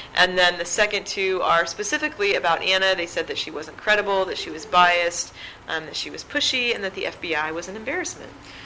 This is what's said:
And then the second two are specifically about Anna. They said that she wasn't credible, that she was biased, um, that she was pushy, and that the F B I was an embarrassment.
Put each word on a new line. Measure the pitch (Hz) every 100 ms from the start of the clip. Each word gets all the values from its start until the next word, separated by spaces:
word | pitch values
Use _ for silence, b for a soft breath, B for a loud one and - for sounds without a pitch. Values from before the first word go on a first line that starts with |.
| B
And | - 180 180
then | 180 170
the | 170
second | - 208 208 190
two | - 190 185
are | - 165 175
specifically | - 208 302 302 - 202 180
about | 175 165
Anna. | - 190 190 180
They | 170
said | 170 156
that | 151
she | -
wasn't | 151 156 -
credible, | - 208 196 196 185
that | -
she | 165
was | 160 160
biased, | 180 180 175 175 170 - B B B -
um, | 160 156
that | -
she | 147
was | 151
pushy, | - 285 - 262 240 208
and |
that | 196 190
the | 175
F | -
B | 175
I | 151 156
was | 165 175
an | 214
embarrassment. | 226 359 - - 113 - B B